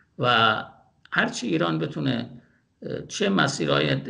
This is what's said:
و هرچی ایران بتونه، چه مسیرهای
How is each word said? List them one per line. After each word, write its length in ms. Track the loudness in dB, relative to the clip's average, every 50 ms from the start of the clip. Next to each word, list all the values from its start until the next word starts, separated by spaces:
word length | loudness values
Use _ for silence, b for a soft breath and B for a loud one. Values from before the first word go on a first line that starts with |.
| b b _ -2
و 460 | 0 2 4 6 6 6 4 2 -2 -8 -14 -20 _ _ _ _ _ _ -2
هرچی 340 | 0 0 0 -2 -4 -4
ایران 320 | -2 0 0 0 0 0 -2
بتونه، 520 | -4 -4 -4 -4 -2 -2 -2 -2 -4 -8 B B B B B B B B _ _ -10 -8 -8 -8 -8 -10
چه 200 | -6 -2 0 0
مسیرهای 680 | 2 2 2 0 0 -2 0 2 2 2 2 2 0 -2 -2 -6